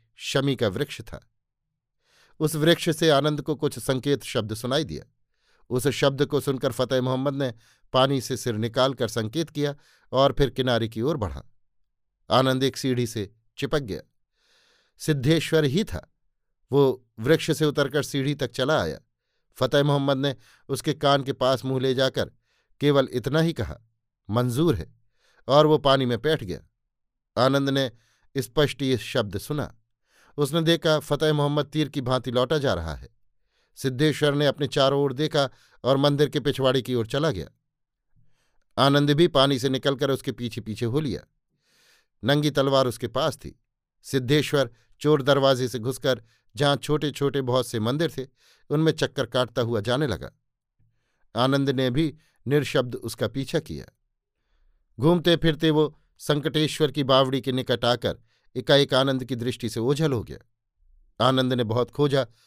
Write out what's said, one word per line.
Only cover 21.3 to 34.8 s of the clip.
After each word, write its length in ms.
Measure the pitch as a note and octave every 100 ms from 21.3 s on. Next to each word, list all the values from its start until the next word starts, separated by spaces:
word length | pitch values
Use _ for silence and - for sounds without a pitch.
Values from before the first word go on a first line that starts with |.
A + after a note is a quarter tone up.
पास 320 | B2+ B2+ C3 C3
मुंह 160 | C3
ले 120 | C3
जाकर 380 | C3 C3+ C3+ - - _ _ _ _
केवल 280 | C#3+ C#3 C3
इतना 280 | B2 B2 D3+
ही 140 | E3
कहा, 240 | D#3+ D#2+ C#2+ _ _ _ _ -
"मंजूर 460 | A2 B2 A#2+ E3+ G2
है," 200 | D2+ _ _ _ _ _ -
और 180 | C#3+ D3+
वो 120 | D3+
पानी 280 | C#3+ C3+ B2
में 160 | A#2
बैठ 220 | D3+ D#3+
गया। 180 | G2 D#2+ - _ _ _ _ _ _ - B2+
आनंद 240 | C#3 C#3
ने 220 | C#3 C3 - _ _ _ C#3
स्पष्ट 440 | - - C#3+ -
ये 160 | C3 B2
शब्द 400 | - C3 G2+ G2+
सुना। 380 | - D3 G2+ - _ _ _ _ _ -
उसने 240 | C#3 E3
देखा, 380 | E3 E3+ D#3 D3+
फतेह 340 | - D3 D#3
मोहम्मद 320 | D3+ C#3+ D3 D3
तीर 240 | D3+ D3
की 120 | D3
भांति 300 | B2+ C3 B2+
लौटा 260 | A#2+ B2+ D#3
जा 160 | C3+
रहा 220 | F2+ D#2+ C2+
है। 140 | B1+ _ _ _ _ _ _ -
सिद्धेश्वर 580 | C#3 B2+ D#3 - D3
ने 120 | C#3+ D3
अपने 220 | - C#3
चारों 360 | D3